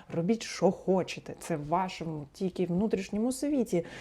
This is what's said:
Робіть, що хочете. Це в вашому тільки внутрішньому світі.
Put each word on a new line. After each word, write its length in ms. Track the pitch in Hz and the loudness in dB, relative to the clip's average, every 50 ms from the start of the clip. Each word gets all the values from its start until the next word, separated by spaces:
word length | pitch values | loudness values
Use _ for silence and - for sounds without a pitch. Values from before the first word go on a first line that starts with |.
| - - - | -12 -6 -4
Робіть, 280 | 165 165 185 226 220 - | -2 2 2 2 0 0
що 280 | - - - 165 190 | -8 -2 4 4 4
хочете. 640 | 185 - - - 190 185 165 - - 156 - - - - | 4 4 2 2 2 2 2 0 -6 -10 -10 -12 -12 -12
Це 180 | - - 170 | -4 -4 -4
в 120 | 151 147 147 | -4 0 0
вашому 580 | 165 180 190 185 - - 165 165 156 151 147 139 - | 0 0 0 0 -4 -6 -6 -6 -6 -6 -8 -10 -8
тільки 340 | - 196 185 - - 185 | -4 -4 -4 0 0 0
внутрішньому 680 | 170 170 180 214 214 226 190 196 - - 208 226 254 254 | 2 2 2 2 2 2 0 -2 -2 -2 0 0 0 0
світі. 520 | - - 285 302 269 220 - - 170 165 - - - | 0 0 0 2 2 2 2 2 0 0 -2 -8 -12